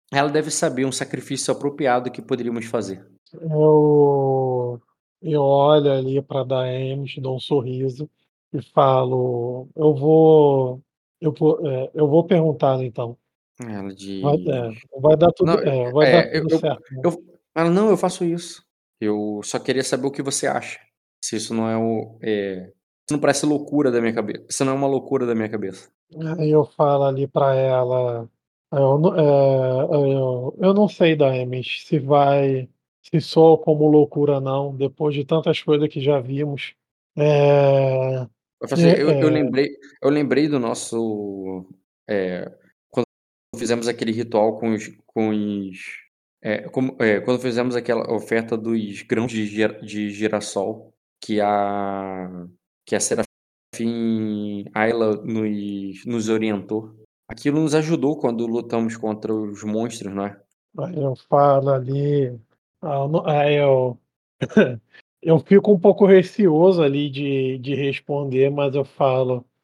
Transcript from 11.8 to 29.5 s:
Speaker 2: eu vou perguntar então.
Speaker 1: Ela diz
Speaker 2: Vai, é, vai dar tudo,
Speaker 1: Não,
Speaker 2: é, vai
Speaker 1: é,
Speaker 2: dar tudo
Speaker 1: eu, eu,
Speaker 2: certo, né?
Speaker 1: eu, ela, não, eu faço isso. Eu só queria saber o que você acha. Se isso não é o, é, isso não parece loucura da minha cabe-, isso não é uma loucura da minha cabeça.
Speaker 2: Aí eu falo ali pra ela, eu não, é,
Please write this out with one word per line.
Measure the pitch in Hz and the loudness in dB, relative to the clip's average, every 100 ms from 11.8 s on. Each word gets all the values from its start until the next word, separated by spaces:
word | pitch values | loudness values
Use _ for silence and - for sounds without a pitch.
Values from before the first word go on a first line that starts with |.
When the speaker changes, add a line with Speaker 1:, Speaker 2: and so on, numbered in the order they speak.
| 135 | -6
Speaker 2:
eu | 156 147 | 0 4
vou | 160 | 4
perguntar | 170 180 160 135 143 131 | 4 2 2 2 0 0
então. | 127 - 120 120 _ _ _ _ | -2 -6 -10 -10 _ _ _ _
Speaker 1:
Ela | 120 104 98 | -12 -10 -10
diz | 95 98 98 | -12 -12 -4
Speaker 2:
Vai, | 95 | -2
é, | 160 170 131 117 110 _ 135 | 0 -2 -4 -6 -10 _ -2
vai | 147 156 | 2 4
dar | 170 | 4
tudo, | - 165 | 2 0
Speaker 1:
Não, | - | 2
Speaker 2:
é, | 175 131 123 | 0 -2 0
vai | 135 147 | 2 6
Speaker 1:
é, | |
Speaker 2:
dar | 165 - 156 | 6 4 -2
tudo | 156 | 0
Speaker 1:
eu, | |
eu, | 156 | 0
Speaker 2:
certo, | 156 131 _ | 0 -4 _
né? | 131 | -4
Speaker 1:
eu, | 170 170 - _ _ | -4 -4 -14 _ _
ela, | 160 170 | -2 2
não, | 180 220 | 2 4
eu | 196 | 2
faço | 185 - | 0 -2
isso. | 175 170 - - _ _ _ _ | -4 -4 -8 -20 _ _ _ _
Eu | 107 104 107 104 | -4 -2 -4 -8
só | - - | -8 -6
queria | - 131 | -2 -4
saber | 127 131 135 | -2 -4 -4
o | |
que | 139 | -4
você | 135 - 139 | -6 -4 -4
acha. | 131 - - _ _ _ _ | -4 -8 -16 _ _ _ _
Se | - 110 | -8 -6
isso | 110 | -4
não | 113 113 | -4 -2
é | 113 | -2
o, | 113 110 113 - | -2 -4 -6 -10
é, | 113 104 98 92 90 | -6 -4 -4 -8 -14
isso | _ _ _ - | _ _ _ -8
não | 147 | -2
parece | 147 139 151 | 0 0 -2
loucura | 143 - 143 135 | -2 -2 -2 0
da | 120 | 0
minha | 117 | -2
cabe-, | 117 104 - - | -2 -6 -10 -12
isso | - | -4
não | 135 | -2
é | |
uma | 135 139 | 0 0
loucura | 131 - 135 120 | -2 -2 -2 -2
da | |
minha | 113 107 | -2 -4
cabeça. | 107 98 95 - _ _ 156 160 170 | -6 -8 -12 -20 _ _ -12 -8 -4
Speaker 2:
Aí | 151 | 2
eu | 151 | 2
falo | 143 - 147 143 | 2 0 2 2
ali | 139 135 139 | 0 -2 -4
pra | - 139 | 0 2
ela, | 135 131 127 123 127 123 117 113 _ _ _ _ | 2 2 2 0 0 -2 -4 -10 _ _ _ _
eu | 143 135 143 | 0 2 4
não, | 170 175 | 2 4
é, | 147 139 135 | 4 4 4